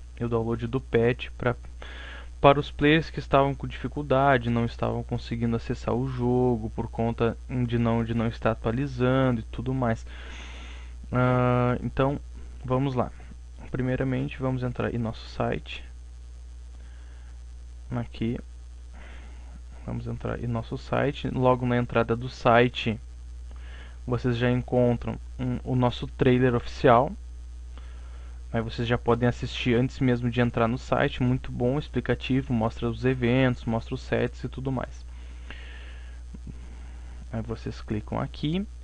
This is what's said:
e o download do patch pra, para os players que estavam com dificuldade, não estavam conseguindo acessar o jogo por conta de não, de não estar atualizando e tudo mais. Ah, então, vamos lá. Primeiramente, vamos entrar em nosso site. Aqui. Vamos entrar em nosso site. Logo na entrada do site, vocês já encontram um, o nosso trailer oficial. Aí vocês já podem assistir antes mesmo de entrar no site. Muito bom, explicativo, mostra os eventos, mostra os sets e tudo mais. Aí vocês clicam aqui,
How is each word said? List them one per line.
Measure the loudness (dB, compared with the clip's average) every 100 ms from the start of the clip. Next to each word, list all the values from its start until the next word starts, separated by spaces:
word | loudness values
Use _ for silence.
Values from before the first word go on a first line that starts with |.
| -8 -4
e |
o | 0
download | 2 2 0 0
do | -2
patch | 2 4 4 2 -4 -2
pra, | 0 0 -6 -12 -12 -12 -12 -12 -12 6
para | 8 8
os | 2
players | 2 6 6 4
que | -6
estavam | 4 4 6
com | 2 -6
dificuldade, | -6 -6 -4 2 4 6 4 4
não | 0 0
estavam | 0 -2 -2
conseguindo | -2 -4 -4 -2 0 0
acessar | -2 -4 0
o | 0 0
jogo | 0 2 4 4 2 -2 -4
por | -4
conta | 0 0 2 2 0 -4 -2 2
de | 2
não, | 4 2
de | 2
não | 0 0
estar | 0 0
atualizando | 2 0 0 -2 2 4 6 4 2
e |
tudo | -2 -6 -2
mais. | 0 0 0 -4 -12 -12 -12 -12 -14 -14 -12 -12 -12 -4
Ah, | 2 4 4 4 4 4 2
então, | -2 0 0 0 -6 -12 -12 -8
vamos | 0 2 2
lá. | 0 -2 -6 -14 -14 -14 -14 -6
Primeiramente, | -2 0 0 0 0 -2 -2
vamos | -2 0
entrar | -2 -2 -2
em | 0
nosso | -2 -4 -8
site. | -4 -2 -2 -6 -12 -12 -14 -16 -16 -16 -14 -14 -14 -14 -14 -14 -14 -14 -14 -14 -14 -14 -14 -14 -14 -6
Aqui. | -6 -6 -4 -2 -2 -8 -16 -16 -16 -16 -14 -14 -14 -14 -14 -14 -14 -14 -12 -8
Vamos | -6 -6
entrar | -6 -4 -4
em | -2
nosso | -2 -4 -8
site. | 0 2 2 0 -2
Logo | 4 4 4
na | 4 2
entrada | 2 2 2 0
do | -4
site, | 2 6 8 6 2 -2 -2 -6 -14 -12 -12 -12 -12 -12 -12 -14 -10
vocês | -2 0 2 2
já | 4
encontram | 2 2 4 4 2 -2 -6 -8 -6
um, | -4 -2
o | 0 2
nosso | 2 2 -4
trailer | 2 6 6 6 4
oficial. | 0 4 8 8 6 0 -10 -12 -12 -12 -12 -12 -12 -12 -12 -12 -12 -12 -4
Aí | -4
vocês | -2 -2 0
já | 2
podem | 4 4 4
assistir | 2 -2 -2 2 4
antes | 2 2
mesmo | 2 4 2
de | 2
entrar | 4 4 2
no | 2
site. | 0 2 2 2
Muito | 2 2 -2
bom, | 0 0 0
explicativo, | -2 -2 0 0 2 0 2
mostra | 2 0 0 -2
os | 0
eventos, | 0 2 4 6 4 2
mostra | 0 -2 -2
os | -8
sets | -2 0 0 -4
e | -8
tudo | -6 -4
mais. | -2 -4 -8 -12 -12 -12 -12 -12 -12 -12 -14 -14 -12 -12 -14 -14 -12 -12 -12 -12 -12 -14 -14 -14 -14 -8
Aí | -6
vocês | -6 -6 -8 -8
clicam | -4 -4 -4 -4
aqui, | -4 -2 -2 0 -4 -4